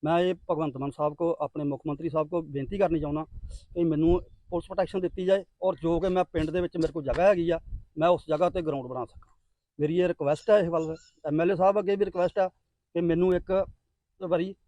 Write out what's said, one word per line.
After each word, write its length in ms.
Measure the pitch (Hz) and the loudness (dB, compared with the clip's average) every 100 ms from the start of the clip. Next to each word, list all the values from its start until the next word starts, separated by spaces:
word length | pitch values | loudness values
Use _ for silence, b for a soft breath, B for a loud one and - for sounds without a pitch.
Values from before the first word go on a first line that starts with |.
ਮੈਂ 160 | 151 170 | 0 2
ਇਹ 160 | 180 180 - | 2 -2 -4
ਭਗਵੰਤ 280 | 160 151 131 | -2 -2 -4
ਮਾਨ 120 | 139 | -8
ਸਾਹਿਬ 240 | - 151 | -2 -4
ਕੋ, 240 | 147 170 165 | 0 -2 -2
ਆਪਣੇ 240 | 147 151 | -4 -4
ਮੁੱਖ 180 | 147 139 156 | -4 -4 -6
ਮੰਤਰੀ 220 | 143 165 | -6 -4
ਸਾਹਿਬ 200 | 151 156 | -2 -2
ਕੋ 120 | 170 | -4
ਬੇਨਤੀ 360 | 160 143 233 196 | -4 -6 -6 0
ਕਰਨੀ 220 | 190 165 | 0 0
ਚਾਹੁੰਦਾ 260 | 151 151 160 - - B B | -2 -4 -6 -12 -14 B B
ਕਿ 100 | - | -2
ਮੈਨੂੰ 380 | 170 151 160 180 - - _ | 0 4 4 4 0 -20 _
ਪੁਲਿਸ 160 | 175 - | -8 -6
ਪ੍ਰੋਟੈਕਸ਼ਨ 340 | 185 180 190 | -4 -2 -2
ਦਿੱਤੀ 260 | 180 185 185 | -4 -4 0
ਜਾਏ 200 | 196 185 _ | 0 0 _
ਔਰ 140 | 185 165 | -4 -2
ਜੋ 180 | 165 170 | 0 0
ਕਿ 100 | 185 | 0
ਮੈਂ 140 | 180 | 0
ਪਿੰਡ 280 | 180 165 156 | 0 -2 -2
ਦੇ 100 | 165 | -2
ਵਿੱਚ 160 | 175 180 | -4 -2
ਮੇਰੇ 140 | 160 | -2
ਕੋਲ 120 | 156 | -2
ਜਗ੍ਹਾ 240 | 135 127 185 | -4 2 4
ਹੈਗੀ 220 | 196 170 | 4 2
ਆ, 100 | 165 - - - - | -2 -4 -14 -12 0
ਮੈਂ 120 | 160 | 2
ਉਸ 140 | 170 - | 2 0
ਜਗ੍ਹਾ 180 | 151 175 | 0 0
'ਤੇ 140 | 185 | 0
ਗਰਾਊਂਡ 260 | 160 139 127 | -4 -4 -6
ਬਣਾ 180 | 127 117 | -8 -10
ਸਕਾਂ। 300 | - - _ _ _ _ _ | -12 -20 _ _ _ _ _
ਮੇਰੀ 180 | 147 170 | -2 2
ਇਹ 100 | 180 | 2
ਰਿਕੁਐਸਟ 420 | 170 143 151 - | 0 0 -2 4
ਹੈ 100 | 214 | 4
ਇਸ 80 | 170 | 4
ਵੱਲ, 280 | 165 160 160 - _ 151 | 0 -2 -8 -14 _ -4
ਐਮ 140 | 151 | 0
ਐਲ 100 | 170 | 2
ਏ 40 | 185 | 4
ਸਾਹਿਬ 240 | 185 202 | 4 4
ਅੱਗੇ 160 | 190 202 | 0 0
ਵੀ 100 | 196 | 0
ਰਿਕੁਐਸਟ 340 | 180 175 - | 0 -2 0
ਆ 80 | 185 _ _ _ _ | -2 _ _ _ _
ਕਿ 80 | 170 | -2
ਮੈਨੂੰ 340 | 170 165 180 180 | 0 2 4 2
ਇੱਕ 300 | - 190 190 - _ _ _ _ 185 | 0 -2 -2 -8 _ _ _ _ -2
ਵਾਰੀ 280 | 165 180 196 | -2 -2 -8